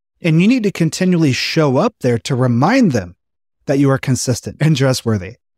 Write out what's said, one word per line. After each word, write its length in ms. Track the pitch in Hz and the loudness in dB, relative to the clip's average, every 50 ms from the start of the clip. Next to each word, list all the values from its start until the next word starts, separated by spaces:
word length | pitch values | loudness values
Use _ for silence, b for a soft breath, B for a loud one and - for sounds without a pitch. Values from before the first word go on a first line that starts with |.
| _ _ _ _ | _ _ _ _
And 220 | - 170 156 165 180 | -2 0 2 2 4
you 40 | 214 | 2
need 140 | 262 254 202 | 2 2 0
to 60 | 202 | -2
continually 600 | - - 170 156 - - 185 185 180 165 160 139 127 | -2 -2 -2 -2 -2 -2 0 0 2 2 2 0 0
show 460 | - - - - 165 156 143 127 131 | -2 -4 -4 -2 0 0 2 2 0
up 160 | 202 240 - _ - | 0 -2 -4 _ -4
there 160 | 127 120 113 | -2 -2 -2
to 160 | - - 147 | -2 -4 -2
remind 560 | 120 131 123 117 117 139 180 240 269 247 175 123 | 0 0 0 2 2 2 2 2 2 2 2 2
them 240 | 107 90 87 87 _ _ _ _ _ _ _ _ _ _ | 0 -4 -6 -12 _ _ _ _ _ _ _ _ _ _
that 140 | - 139 139 | -2 0 2
you 120 | 143 139 | 2 2
are 80 | 135 123 | 2 0
consistent 600 | - - 127 - - - 123 - - 104 - - | 0 -2 -4 -2 -2 -4 -4 -4 -6 -10 -6 -2
and 160 | 147 160 156 | 0 0 0
trustworthy. 600 | 120 135 131 127 - - 117 110 101 90 - 120 _ _ _ _ | 2 0 0 0 -2 -2 -2 -4 -4 -4 -8 -16 _ _ _ _